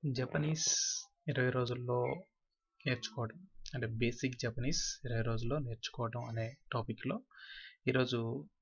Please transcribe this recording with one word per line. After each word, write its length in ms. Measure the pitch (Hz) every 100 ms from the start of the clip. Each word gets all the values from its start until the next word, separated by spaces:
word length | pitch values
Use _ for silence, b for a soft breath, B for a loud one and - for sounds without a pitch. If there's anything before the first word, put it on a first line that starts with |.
| 151
జపనీస్ 560 | 123 127 - 151 160 - - - - - _ -
ఇరవై 220 | 131 127
రోజుల్లో 560 | 127 123 123 123 123 123 139 190 _ _ _ _ _ -
నేర్చుకోవడం, 640 | 123 - - 113 - - - - 131
అంటే 120 | 117
బేసిక్ 520 | 113 117 - 131 123
జపనీస్ 600 | 120 113 123 165 - - 120
ఇరవై 160 | 117
రోజుల్లో 380 | 117 113 117 143
నేర్చుకోవడం 640 | 131 113 - - 117 117
అనే 340 | 120 113 113 135 -
టాపిక్లో 480 | 123 113 110 127 226 - B B B B B -
ఈరోజు 600 | 131 123 120 113 117 156 _